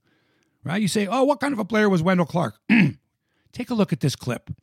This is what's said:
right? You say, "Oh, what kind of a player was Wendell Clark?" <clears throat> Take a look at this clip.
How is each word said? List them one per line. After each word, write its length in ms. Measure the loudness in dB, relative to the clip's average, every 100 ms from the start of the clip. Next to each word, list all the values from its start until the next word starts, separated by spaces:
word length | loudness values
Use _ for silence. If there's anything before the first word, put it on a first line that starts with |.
| _ _ _ _ _ _
right? 160 | -6 -2
You 80 | 0
say, 180 | 0 -2
"Oh, 180 | 0
what 160 | 2 2
kind 120 | -2
of 60 | -4
a 60 | -2
player 240 | 0 2
was 120 | 2
Wendell 240 | 2 2 0
Clark?" 320 | -2 -4 -6
<clears throat> 880 | 0 4 4 0 _ _ _ _ _
Take 180 | -14 -4
a 40 |
look 180 | 0 0
at 80 | 0
this 140 | -2
clip. 340 | -4 -6 -8 -10 -16